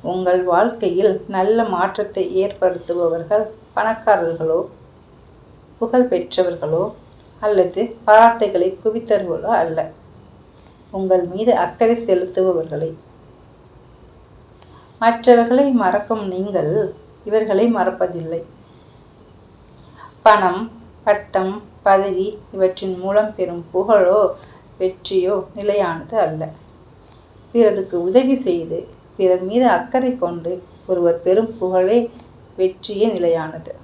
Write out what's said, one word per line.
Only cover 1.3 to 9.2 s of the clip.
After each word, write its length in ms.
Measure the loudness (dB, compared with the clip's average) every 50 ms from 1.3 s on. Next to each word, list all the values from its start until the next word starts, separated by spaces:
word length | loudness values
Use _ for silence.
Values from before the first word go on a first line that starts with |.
| -4 -2 0 2 2 0 0
மாற்றத்தை 600 | -2 -2 -2 -2 -2 -2 -6 -8 -6 -4 -4 -4 -2 0
ஏற்படுத்துபவர்கள் 1080 | -2 -2 -2 -2 0 0 0 0 -2 -8 -6 -4 -2 0 -2 -2 -4 -2 0 0 0 0 -2 -10 -18 -20 -8 -4
பணக்காரர்களோ, 920 | -2 -2 -2 -2 -2 2 2 2 2 2 -4 -4 -4 -2 -2 -2 -2 -2 -6 -12 -20 -20 -20 _ -20 -20 -20 -20 -20 -20 -20 -20 -20 -20 -20 -20 -20 -20 -20 -10 -8
புகழ் 300 | -6 0 2 0 2 2
பெற்றவர்களோ 840 | 0 -2 -2 -2 -2 0 0 0 -2 -4 -4 -2 -2 -2 -2 -4 -6 -14 -20 -20 -20 -20 -20 -20 -14 -4
அல்லது 560 | -2 2 2 4 2 2 0 -4 -4 -4 -6 -4 4
பாராட்டுகளை 680 | 6 8 8 8 8 6 2 -2 -2 0 0 0 -2 -4 -2 -4
குவித்தவர்களோ 640 | -4 -4 -4 -2 0 0 0